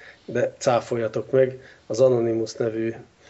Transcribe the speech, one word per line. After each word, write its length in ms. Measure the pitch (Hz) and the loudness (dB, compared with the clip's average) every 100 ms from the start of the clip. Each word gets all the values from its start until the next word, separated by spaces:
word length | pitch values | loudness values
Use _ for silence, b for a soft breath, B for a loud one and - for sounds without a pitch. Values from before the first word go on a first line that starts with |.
| B B | B B
de 300 | - 120 110 - | -8 -4 -4 -2
cáfoljatok 720 | - 117 - 120 110 120 - | 0 0 0 -4 -2 -4 0
meg. 280 | 131 131 123 B B - | 2 2 0 B B -6
Az 140 | 110 | 2
Anonymous 540 | 131 120 117 113 113 | 4 4 2 0 -4
nevű 400 | - 117 110 113 113 - b | -4 -4 -2 -4 -6 -14 b